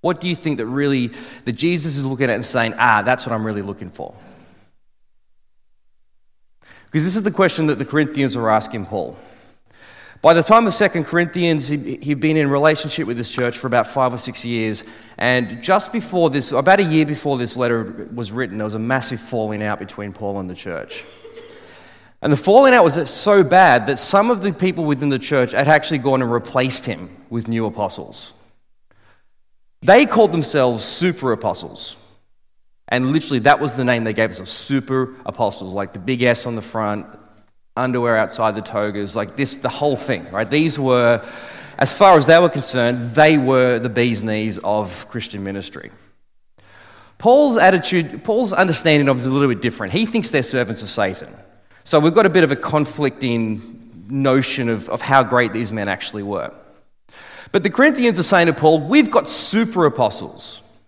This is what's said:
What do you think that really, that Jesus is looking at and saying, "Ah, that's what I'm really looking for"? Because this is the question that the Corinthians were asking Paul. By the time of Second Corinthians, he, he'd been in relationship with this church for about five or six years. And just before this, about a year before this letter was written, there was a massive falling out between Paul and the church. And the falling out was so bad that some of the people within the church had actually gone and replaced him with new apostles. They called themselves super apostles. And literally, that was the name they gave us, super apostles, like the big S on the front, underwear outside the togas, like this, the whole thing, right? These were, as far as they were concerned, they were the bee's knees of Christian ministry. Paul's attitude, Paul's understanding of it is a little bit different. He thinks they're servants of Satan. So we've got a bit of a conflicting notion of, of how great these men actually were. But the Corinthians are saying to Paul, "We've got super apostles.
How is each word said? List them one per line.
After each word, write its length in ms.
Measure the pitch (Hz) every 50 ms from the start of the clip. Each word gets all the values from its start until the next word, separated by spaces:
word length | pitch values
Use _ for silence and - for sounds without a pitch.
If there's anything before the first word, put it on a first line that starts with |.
What 200 | - 175 180 175
do 80 | 175 180
you 60 | 175
think 220 | - - 160 147
that 80 | 123 113
really, 460 | 110 127 139 143 143 139 131 120 117 - - - - - - -
that 100 | 127 120
Jesus 440 | 117 147 170 175 170 147 165 139
is 80 | 139 139
looking 240 | 135 135 120 135 123
at 60 | 113
and 100 | 104 123
saying, 300 | - - 127 117 113 107
"Ah, 240 | - 117 120 110 107
that's 240 | 101 120 127 123 -
what 80 | 131 117
I'm 120 | 110 110
really 160 | 110 107 104
looking 280 | 98 101 98 - 104 90
for"? 240 | - - - - - - - - - - - _ _ _ _ _ _ _ _ _ _ _ _ _ _ _ _ _ _ _ _ _ _ _ _ _ _ _ _ _ _ _ _ _ _ _ _ _ _ _ _ _ _ _ _ _ - - _
Because 180 | - - 156 151
this 140 | 185 180
is 60 | 220 196
the 80 | 208
question 360 | 175 - 190 175 - - 160
that 120 | 151 143 107
the 40 | 135
Corinthians 540 | - - 151 151 135 151 139 139 131 -
were 120 | 123 113 110
asking 360 | 110 110 110 - - 113 95
Paul. 320 | 87 107 98 80 62 - - - - - - _ - _ _ _ _ _ _ - - - - - - - -
By 120 | - 160 170
the 80 | 170
time 240 | 160 - 214 226 240
of 60 | 208 175
Second 300 | - 208 190 - 175 147
Corinthians, 640 | - - 170 175 160 - 180 170 170 160 151 135
he, 300 | 127 147 147 127 - 135
he'd 240 | - - 139 147 135
been 160 | - 156 156
in 120 | 156 147 139
relationship 580 | 139 139 143 156 156 151 - 151 - - 160
with 100 | 101 120
this 120 | 120 120 -
church 280 | - - 123 120 120
for 100 | - -
about 200 | 131 120 123 110
five 260 | - - 139 131 127 120
or 40 |
six 280 | 117 - - 117 - -
years. 400 | 120 120 113 110 110 107 - - - - - - - -
And 440 | - - 120 127 127 120 98 110 -
just 300 | - - 190 208 202 -
before 380 | - 233 - - 185 180 170 156
this, 240 | 135 143 131 - 143
about 260 | 123 139 175 190 190
a 40 | 202
year 220 | 165 156 156 156
before 320 | 147 151 - - 151 139
this 200 | 127 123 117 -
letter 500 | 123 127 120 120 117 110 95 - - - - 113
was 180 | 120 117 95
written, 260 | 104 123 131 104 98
there 60 | 107 107
was 100 | 107 107
a 60 | 110
massive 400 | 110 120 131 131 123 - 127 113
falling 420 | - - - 117 110 107 107 104
out 180 | 104 107 104 -
between 340 | 95 92 - - 101 101 92
Paul 260 | - 110 101 101 98
and 100 | 92 90
the 60 | 92
church. 480 | - - 98 85 78 50 - - - - - - - - - - - - - - - - - - - - - - - _ _ _ _
And 100 | - 135
the 60 | 147
falling 360 | 143 - - 202 247 277 269 247
out 120 | 247 180
was 260 | 165 135 170 151 127
so 320 | - - - 208 208 196 180
bad 440 | 135 165 185 190 165 127 120 104
that 100 | 123 139
some 340 | - - - - 196 208 233
of 100 | 247 202
the 120 | 180 202 165
people 320 | - 185 185 160 165 160
within 240 | 151 147 127 147 143
the 100 | 139 127
church 320 | - - 147 135 123 120
had 160 | - 104 143
actually 320 | 147 156 147 - - 160 139
gone 220 | 120 139 135 131
and 100 | 127 120
replaced 540 | 120 120 113 - - 131 131 131 127 - -
him 240 | 127 101 80 90 90 - - - _
with 200 | 117 117 110 113
new 160 | 117 113 113
apostles. 680 | 107 - - 104 92 - - 73 - - - - - - _ _ _ _ _ _ _ _ _ _ _ _ _ _ _ _ _ _ _ _ _ _ _ _ _ _ _ _ _
They 240 | - - 190 247 294
called 260 | - - 214 220 196
themselves 540 | 165 165 147 - - 151 131 127 120 110 -
super 480 | - - - 175 185 170 - 139 131 113
apostles. 640 | 107 - 104 87 - - 78 - - - - - - - _ _ _ _ _ _ _ _ _ _ _ _ _ _ _ _ -
And 220 | - 123 127 131
literally, 280 | 143 156 151 - 139 123
that 200 | 110 143 147 -
was 140 | 143 139 117
the 100 | 127 131
name 220 | 123 123 117 113
they 80 | 110 107
gave 180 | 107 110 110
us, 180 | - - 95 -
super 640 | - - - - 139 135 131 127 131 131 131 127 131 - -
apostles, 480 | - - - 117 101 98 - 98 92 92
like 180 | 101 101 95
the 80 | - 101
big 240 | 87 113 131 123 123
S 220 | 123 120 120 -
on 100 | 123 117
the 60 | 113
front, 440 | 101 - - 113 110 104 104 104 - - - - - _ _ _ _ _ _ _ _ _ _
underwear 420 | 113 127 127 123 123 120 117 117
outside 380 | 110 107 - - - 113 110 104
the 60 | 110
togas, 520 | 104 - - 107 104 107 98 104 101 95 -
like 220 | 113 104 - -
this, 220 | - 139 - -
the 100 | - -
whole 300 | 120 - - 147 147 135
thing, 340 | 127 - - 127 87 78 -
right? 180 | 92 101 113 95
These 300 | 131 151 160 160 151 151
were, 420 | 135 131 127 123 120 117 120 110 - - - - - - - - - - -
as 140 | - 135 131
far 260 | - - 202 190 180
as 100 | 156 135
they 120 | 135 160 170
were 80 | 175
concerned, 540 | 170 - 143 135 - - 127 120 120 123 123 117 120
they 280 | 113 147 151 156 160
were 400 | 147 131 127 135 127 127 127 123
the 120 | 113 117 123
bee's 340 | 107 123 120 123 117 101 -
knees 340 | 113 107 107 107 110 98 90
of 460 | - 95 104 107 107 92 85 - - -
Christian 340 | - 120 107 - - 101 98
ministry. 480 | 98 98 98 92 - - - - - - - _ _ _ _ _ _ _ _ _ _ _ _ _ _ - - - - - - - - _
Paul's 400 | _ - 226 247 285 302 277 233
attitude, 640 | 226 160 185 190 180 - - - 175 165 143 - - -
Paul's 300 | - 214 226 254 202 190
understanding 560 | - 185 185 160 - - 165 151 147 143 139
of 80 | 135
it 20 | 127
is 60 | 120
a 60 | 131
little 180 | 131 139 143 135
bit 120 | 120 95
different. 300 | - 117 113 - 110 92
He 140 | - 185 226
thinks 240 | 220 226 226 - -
they're 120 | - 143
servants 400 | 120 - - 131 123 101 110 -
of 60 | 110
Satan. 480 | 101 - 117 104 95 92 - - - - - - - _ _ _ _ _ _ _
So 160 | - - 156
we've 160 | 151 165 165
got 100 | 214 214
a 40 | 196
bit 160 | 156 185 165
of 60 | 143
a 40 | 143
conflicting 1500 | - - - - 151 147 143 - - 147 135 135 - 135 127 117 117 113 110 110 98 - - - - - - - - 90
notion 600 | 101 131 139 135 135 127 131 131 - - - 123 120
of, 180 | 113 107 -
of 140 | - - 120
how 220 | - - 139 135 127
great 280 | 101 123 123 123 110
these 220 | 95 110 120 101 107
men 160 | 110 101 101
actually 340 | 95 - - - - 107 101
were. 300 | 98 101 87 62 - - - - _ _ _ _ _ _ _ _ _ - - - - - - - -
But 120 | - 190 175
the 60 | 196
Corinthians 480 | - - 262 311 277 294 240 240 196
are 60 | 170 165
saying 240 | - 196 180 170
to 60 | 165 151
Paul, 260 | - 151 156 160 160
"We've 320 | 143 151 240 302 285 -
got 160 | - 233 -
super 580 | - - - - - - 214 226 226 - 185 170
apostles. 800 | 147 - - 123 104 101 - 92 - - - - - - - - _ _ _ _